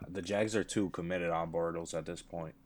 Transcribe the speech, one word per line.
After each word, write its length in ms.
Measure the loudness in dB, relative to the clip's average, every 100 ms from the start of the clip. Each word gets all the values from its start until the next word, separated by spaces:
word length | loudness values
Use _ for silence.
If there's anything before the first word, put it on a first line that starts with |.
| -6
the 120 | -6
Jags 360 | 0 2 4 2
are 60 |
too 260 | 2 2 2
committed 400 | 0 -2 0 2
on 240 | 2 0
Bortles 400 | 0 0 0 -4
at 120 | -4 -4
this 160 | -6
point. 340 | -8 -8 -8 -10